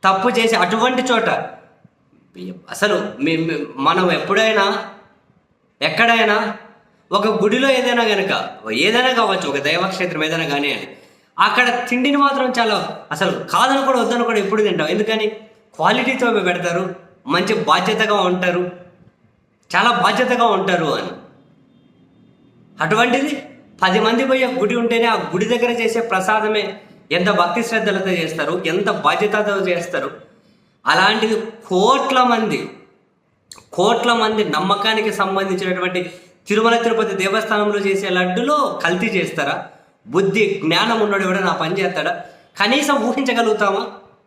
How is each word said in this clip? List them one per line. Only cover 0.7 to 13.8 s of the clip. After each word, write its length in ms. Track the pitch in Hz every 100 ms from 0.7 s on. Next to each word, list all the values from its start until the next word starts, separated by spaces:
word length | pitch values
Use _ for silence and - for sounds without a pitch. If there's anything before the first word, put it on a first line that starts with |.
| 220 247 254
చోట 260 | - 233 175 123 - - - _ _ _ _ _ _ - - - -
అసలు 520 | - 202 - 208 -
మీ-, 240 | 147 160 160
మీ-, 180 | 147 - 131
మనం 360 | 143 180 180
ఎప్పుడైనా, 760 | 156 - 202 220 214 196 - - - - _ _ _ _ _ _ _
ఎక్కడైనా, 720 | 151 - 233 226 214 208 208 208 - - _ _ _
ఒక 160 | 190 214
గుడిలో 420 | 190 202 247 269
ఏదైనా 340 | 254 247 240
కనుక, 540 | 220 202 190 107 - - 110
ఏదైనా 400 | 113 180 233 254
కావచ్చు, 360 | 247 214 185 151
ఒక 100 | 139
దైవక్షేత్రం 680 | 143 165 190 185 180 160
ఏదైనా 240 | 156 165 156
కానివ్వండి, 400 | 143 143 117 95 - - _ _ -
అక్కడ 480 | 202 - 247 240 247
తిండిని 280 | 247 269 285
మాత్రం 360 | 277 277 254 240
చాలా, 480 | 226 202 - - -
అసలు 320 | 151 185 -
కాదని 420 | - 180 254 277